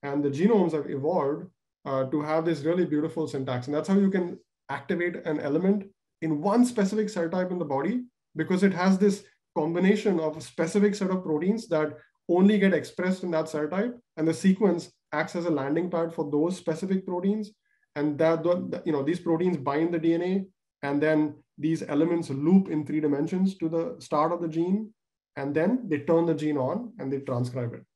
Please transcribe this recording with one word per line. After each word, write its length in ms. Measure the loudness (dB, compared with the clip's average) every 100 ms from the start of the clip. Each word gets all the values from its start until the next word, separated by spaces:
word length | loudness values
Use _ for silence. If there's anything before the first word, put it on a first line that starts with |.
And 220 | -4 -2
the 60 | -2
genomes 420 | 2 4 4 2
have 160 | 0 -4
evolved, 580 | -4 -2 0 0 -4 -8 _ _ _
uh, 200 | -6 -4
to 180 | -2 -2
have 220 | -2 -2
this 160 | 0 -2
really 240 | -2 0
beautiful 420 | 0 0 -2 -4 -6
syntax. 400 | -6 -4 -6 -4
And 80 |
that's 140 | -4 2
how 100 | 2
you 120 | 4
can 280 | 2 -4 -8 _ _ _
activate 480 | -10 -6 -4 -2 -4 -4
an 140 | -4
element 460 | -2 0 2 0 -2 _ _ _
in 180 | -4 -2
one 240 | 0 4
specific 440 | 2 4 0 2 -2
cell 200 | -2 -2
type 220 | -2 -2
in 80 | -2
the 60 |
body, 400 | -2 -2 0 -4 -6 _ _ -6
because 260 | -2 2
it 100 | 2
has 260 | 4 4 6
this 260 | 4 2 -6 _ _ -4
combination 640 | -2 2 4 4 4 0
of 160 | 0 -6
a 40 |
specific 540 | -14 -4 0 4 2
set 160 | 2 -2
of 140 | -2
proteins 420 | -2 -2 0 -2 0
that 280 | 0 0 -4 _ _ 0
only 300 | 4 6 6
get 160 | 4
expressed 480 | 2 -2 -4 -2 -2
in 80 | -2
that 180 | -2 -2
cell 180 | -4 -4
type, 320 | -2 -4 -6 _ -2
and 120 | -2
the 60 |
sequence 580 | 2 2 4 2 2 -4 _ _
acts 220 | -4 -4
as 120 | -4 -2
a 40 |
landing 400 | -2 0 -2 -2
pad 220 | -2 -4
for 180 | -4 -2
those 260 | 0 0 -2
specific 500 | -4 -4 -2 -2 -2
proteins. 460 | -4 -2 -2 -4 _ _ _ _ -4
And 220 | -2 2
that, 240 | 2 2
the, 400 | 2 0 -2 -6
you 80 | -2
know, 100 | 0
these 160 | 0 -2
proteins 380 | -2 0 0 0
bind 380 | 0 0 0
the 40 | 0
D 160 | 2
N 80 | 0
A, 220 | 2 -2 -4 _ _ _
and 200 | -4 0
then 320 | 2 2 2 -4 _ -6
these 260 | -2 -2
elements 480 | -2 0 2 0 -2
loop 380 | -2 6 6 6
in 160 | -2 -2
three 140 | -2
dimensions 560 | 0 0 -2 0 0 0
to 120 | -4
the 280 | -2 -4 -8
start 320 | -4 0 0
of 120 | 0
the 40 | -4
gene, 460 | -2 0 0 -2 _ _ _ _ -8
and 180 | -4
then 260 | 0 2 0 -2
they 120 | -4
turn 260 | 2 2 2
the 80 |
gene 240 | 0 0 0
on 340 | -2 -2 -6 -10
and 120 | -6
they 60 | -6
transcribe 520 | -4 -4 -4 -4 -6
it 80 | -8 -18